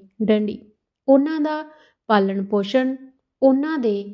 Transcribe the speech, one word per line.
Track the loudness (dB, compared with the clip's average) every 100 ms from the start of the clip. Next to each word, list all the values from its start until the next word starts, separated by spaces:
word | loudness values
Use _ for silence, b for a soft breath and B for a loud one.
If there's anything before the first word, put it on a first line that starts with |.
| -12 -6
ਡੰਡੀ। | 0 0 0 -8 -16 _ _ _ 2
ਉਹਨਾਂ | 4 4 -2
ਦਾ | -2 -4 -8 b b b -2
ਪਾਲਣ | 0 0 -2 -4
ਪੋਸ਼ਣ | -4 0 0 -2 -4 -12 _ _ 0
ਉਹਨਾਂ | 2 2 0 -2
ਦੇ | -2 -4 -6